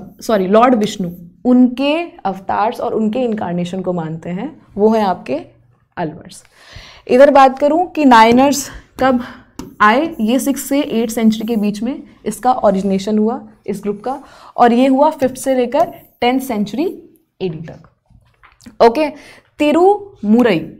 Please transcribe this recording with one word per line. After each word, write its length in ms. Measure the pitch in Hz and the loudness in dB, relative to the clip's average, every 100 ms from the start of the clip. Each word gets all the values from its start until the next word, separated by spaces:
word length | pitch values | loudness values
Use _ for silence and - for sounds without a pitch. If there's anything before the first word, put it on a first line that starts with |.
| - - | -10 -12
सॉरी, 260 | - 214 185 | -4 -2 2
लॉर्ड 280 | 214 247 240 | 4 4 2
विष्णु, 360 | 208 - 175 - - _ 247 | 0 -4 -8 -10 -18 _ 2
उनके 580 | 247 254 254 277 311 339 - 196 | 4 4 2 -2 -2 -6 -8 -8
अवतार्स 540 | 185 - 202 214 247 | -8 -6 -2 -2 -4
और 140 | 240 | -4
उनके 260 | 220 220 254 | -2 -2 -2
इनकार्नेशन 600 | 247 214 190 175 175 190 | -4 -4 -6 -6 -6 -6
को 120 | 185 | -6
मानते 360 | 180 156 160 175 | -6 -6 -10 -10
हैं, 320 | 180 269 - _ 202 | -8 -10 -14 _ -2
वो 140 | 214 | 0
है 120 | 226 | 2
आपके 400 | 202 180 - 180 - _ _ _ _ - | -2 -4 -6 -10 -10 _ _ _ _ -10
अलवर्स। 460 | 165 160 - - _ _ - - - - - | -10 -10 -18 -20 _ _ -20 -20 -20 -18 0
इधर 240 | 247 294 | 4 6
बात 280 | 277 269 254 | 6 4 4
करूं 260 | 285 320 359 | 0 0 -2
कि 200 | - 294 | 0 4
नायनर्स 640 | 226 226 240 277 269 - - - - | 6 6 6 4 0 -6 -14 -20 -4
कब 220 | 254 247 - - _ - - - | 0 0 -4 -14 _ -20 -20 0
आए, 340 | 208 240 330 - | 2 2 0 -4
ये 200 | 214 262 | -2 0
सिक्स 220 | 285 254 | -2 -4
से 200 | - 277 | -2 -2
एट 280 | - 226 233 | -2 -2 -4
सेंचुरी 380 | 240 226 220 226 | 0 0 0 -2
के 80 | 226 | -2
बीच 280 | 208 208 | -2 -4
में 200 | 233 302 - _ - | -6 -8 -12 _ -10
इसका 280 | 202 254 | -4 -2
ओरिजिनेशन 640 | 254 214 190 196 190 202 214 | 0 0 0 0 -2 -2 0
हुआ, 300 | 214 262 - _ - | 0 -2 -10 _ -12
इस 120 | 208 | -8
ग्रुप 180 | 202 202 240 | -8 -8 -8
का, 180 | 277 - - - - | -10 -12 -20 -12 2
और 160 | 240 | 4
ये 140 | 240 269 | 4 2
हुआ 220 | 262 302 | 4 2
फिफ्थ 260 | 302 254 262 | 0 -4 -4
से 200 | 269 262 | -2 -2
लेकर 380 | 240 285 349 - - _ | 0 -2 -2 -4 -20 _
टेंथ 180 | 240 262 | -2 -2
सेंचुरी 640 | - 214 202 226 349 - - _ _ _ | -2 -4 -4 -4 -6 -8 -16 _ _ _
एडी 160 | 190 160 | -8 -8
तक। 220 | 165 - _ _ _ _ _ _ _ _ - - | -14 -20 _ _ _ _ _ _ _ _ -18 2
ओके, 260 | 233 240 302 285 - - _ - | 2 2 -4 -6 -18 -20 _ -2
तिरुमुरई 1200 | 294 311 370 415 - - 208 226 240 165 156 - | 0 4 4 2 -4 -8 0 2 4 0 -4 -10